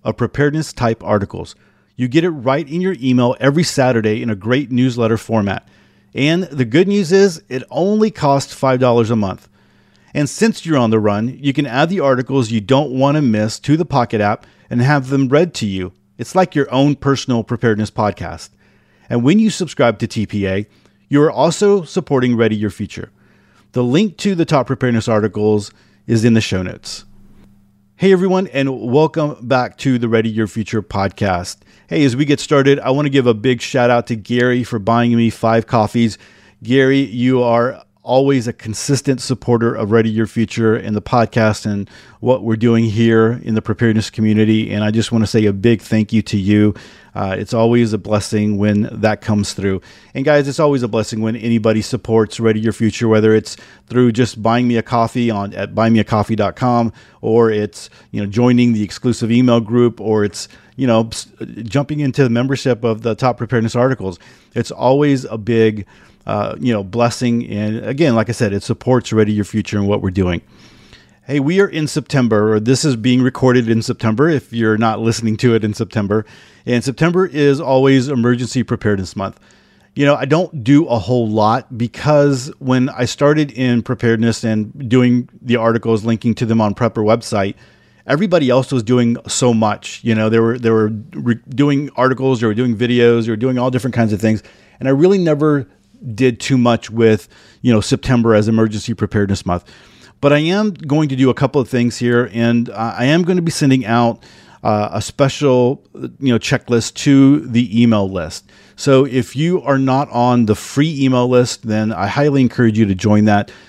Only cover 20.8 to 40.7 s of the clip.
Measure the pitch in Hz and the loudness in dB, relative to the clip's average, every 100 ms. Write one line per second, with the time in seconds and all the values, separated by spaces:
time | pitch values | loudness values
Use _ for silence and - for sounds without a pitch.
20.8 | _ _ _ 143 151 110 156 - 208 202 | _ _ _ 2 2 2 0 2 2 2
21.8 | 151 - - 135 123 117 113 107 104 - | 0 -8 -2 0 2 2 0 0 -4 -6
22.8 | 101 - 90 _ _ _ _ _ _ 127 | -10 -10 -16 _ _ _ _ _ _ -4
23.8 | 123 147 214 - 202 175 165 151 127 127 | 0 2 0 -2 -2 0 0 0 0 -2
24.8 | 127 117 113 107 104 107 107 107 101 - | 0 0 0 0 0 0 0 0 -2 -14
25.8 | _ _ - 117 117 113 - 95 92 - | _ _ -2 2 4 2 2 -4 -6 -10
26.8 | - - - - - - - _ _ _ | -16 -16 -18 -20 -20 -20 -20 _ _ _
27.8 | _ _ 190 185 190 185 190 139 135 127 | _ _ 2 4 2 0 -2 -2 -2 -4
28.8 | 113 135 156 160 147 - 120 127 117 - | 0 2 2 0 -4 -6 -2 0 0 -4
29.8 | 139 123 117 113 113 107 107 - 104 110 | -2 0 2 0 0 -2 -2 -4 -4 -4
30.8 | 95 101 98 - 101 90 90 - _ _ | -4 -2 -4 -2 -2 -2 -6 -14 _ _
31.8 | _ 165 143 123 147 139 - 143 139 143 | _ 0 0 0 0 -2 0 2 4 2
32.8 | 110 135 147 139 123 110 127 123 - 135 | 0 -2 0 2 2 2 0 -2 -2 0
33.8 | 120 120 117 113 98 120 123 123 120 117 | 2 0 -2 -8 -4 -2 0 0 -2 -4
34.8 | 101 117 120 117 117 - 113 113 110 117 | 0 0 2 2 2 0 0 0 0 0
35.8 | 104 120 117 - - _ _ _ 113 135 | 0 0 0 -2 -16 _ _ _ -2 2
36.8 | 131 139 131 120 127 127 120 117 120 90 | 4 2 0 -2 0 2 2 0 0 -4
37.8 | - _ - 127 139 135 117 - 110 107 | -16 _ 0 2 2 2 -2 -8 -10 -8
38.8 | - 135 - 127 - 123 - 117 117 113 | -2 -2 0 -4 -4 -4 0 2 2 -2
39.8 | 104 113 113 110 110 - 110 - 113 | 2 2 2 0 -2 -2 -4 0 0